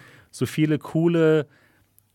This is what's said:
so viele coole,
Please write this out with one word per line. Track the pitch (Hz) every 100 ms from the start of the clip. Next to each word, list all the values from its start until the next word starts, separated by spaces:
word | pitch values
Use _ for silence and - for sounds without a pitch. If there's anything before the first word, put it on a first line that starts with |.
| - - _
so | - 127
viele | - 151 147
coole, | - 165 170 170 156 156 147 _ _ _ _ _ _